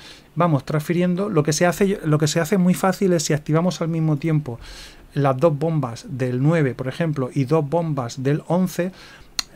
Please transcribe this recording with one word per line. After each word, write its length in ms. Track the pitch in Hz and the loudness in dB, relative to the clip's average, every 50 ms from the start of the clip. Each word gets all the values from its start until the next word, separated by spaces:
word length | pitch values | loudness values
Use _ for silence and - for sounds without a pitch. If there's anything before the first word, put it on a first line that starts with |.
| - - - - - - - | -12 -20 -20 -20 -20 -8 -2
vamos 300 | 156 175 175 151 135 - | 0 2 2 2 0 0
transfiriendo. 640 | - 160 151 151 - 170 175 180 180 180 175 202 214 | -2 -4 -2 -2 0 0 0 2 0 0 0 -2 0
Lo 140 | 202 151 143 | 0 0 2
que 80 | 160 | 2
se 120 | 156 - 180 | 2 2 2
hace, 340 | 175 170 - 208 190 196 - - | 2 2 2 2 0 0 0 0
lo 140 | 160 151 151 | 0 2 2
que 80 | 156 | 2
se 140 | 151 - 165 | 2 0 0
hace 180 | 165 151 208 185 | 0 0 2 2
muy 160 | 180 180 185 | 4 4 2
fácil 380 | - - 190 185 - 202 185 175 | 2 2 0 2 2 2 2 2
es 80 | 165 | 2
si 100 | 156 - | 0 0
activamos 480 | 156 147 - - 151 160 175 185 - - | -2 -2 0 0 0 2 2 0 0 -2
al 80 | 170 160 | -2 -2
mismo 300 | 165 160 160 156 151 139 | -2 0 2 2 0 0
tiempo 400 | - 165 156 151 151 127 117 - - - - - - - - - - - - | 0 0 0 0 0 -2 -8 -12 -14 -16 -18 -18 -18 -20 -20 -20 -18 -8 -2
las 220 | 147 139 139 135 | 0 2 2 2
dos 200 | 131 160 170 147 | 4 2 2 2
bombas 500 | 139 160 165 160 151 131 117 117 - - 233 | 2 0 0 0 0 -2 -4 -6 -10 -12 -10
del 340 | 139 123 131 127 123 123 | -6 -4 -2 -2 0 2
nueve, 320 | 135 151 170 165 147 131 113 | 2 4 4 4 2 0 -2
por 140 | - 127 131 | -4 -6 -6
ejemplo, 420 | - - 170 160 147 139 131 123 | -4 -2 -2 -2 -2 -2 -4 -2
y 120 | - 143 135 | -2 -2 0
dos 240 | 123 156 165 151 135 | 2 2 0 0 0
bombas 540 | 160 170 170 160 147 131 120 - - 135 | 0 -2 0 -2 -2 -4 -4 -6 -6 -4
del 200 | 127 135 147 156 - - | -2 -2 -2 -2 -2 -2
once, 440 | 160 185 185 180 - - 175 185 - - - - - - - - - - - - - | 0 0 0 0 -2 -4 -4 -4 -6 -12 -18 -20 -20 -20 -20 -16 -12 -12 -12 -12 -6